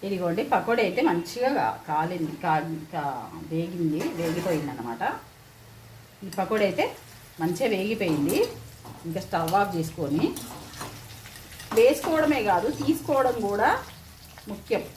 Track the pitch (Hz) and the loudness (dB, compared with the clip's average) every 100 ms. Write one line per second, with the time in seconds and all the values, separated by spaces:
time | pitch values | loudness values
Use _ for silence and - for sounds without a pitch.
0 | 196 196 175 175 277 247 - 233 208 226 | -4 -2 0 0 2 2 2 2 2 4
1 | 311 170 170 233 247 277 117 101 - 151 | 2 2 -2 0 0 2 0 -2 -2 0
2 | 165 180 156 - 165 156 160 160 - 170 | 0 -2 -4 -2 0 0 0 -6 -6 -4
3 | 143 127 110 165 160 160 170 180 165 151 | -4 -6 -8 -12 -6 -2 -2 0 0 0
4 | 294 170 165 170 185 160 143 123 117 117 | -2 -2 -2 0 0 0 -2 -6 -8 -4
5 | 220 - - - - - - - - - | -4 -4 -10 -20 -20 -20 -20 -20 -20 -20
6 | - - 190 175 185 220 202 180 440 - | -20 -14 -10 -4 0 2 2 2 -2 -2
7 | - - - - 165 175 262 202 196 220 | -18 -20 -20 -4 -2 2 2 2 0 0
8 | 185 147 143 262 480 - - - - - | 0 2 2 2 2 -2 -16 -18 -18 -14
9 | 170 165 175 175 165 185 196 175 160 - | -8 -6 -2 -2 2 2 2 0 -2 -2
10 | 147 147 - - - - - - - - | 0 2 2 0 -10 -12 -14 -12 -12 -12
11 | - - - - - - - 220 240 294 | -16 -18 -16 -18 -18 -16 -2 6 6 6
12 | - 320 302 285 208 180 208 294 285 320 | 2 2 4 4 4 2 2 -2 0 0
13 | - 277 254 240 202 202 240 480 - - | 2 4 4 2 0 2 4 2 -2 -16
14 | - - - - - 208 - 151 - | -20 -20 -20 -18 -12 -12 -2 -2 -2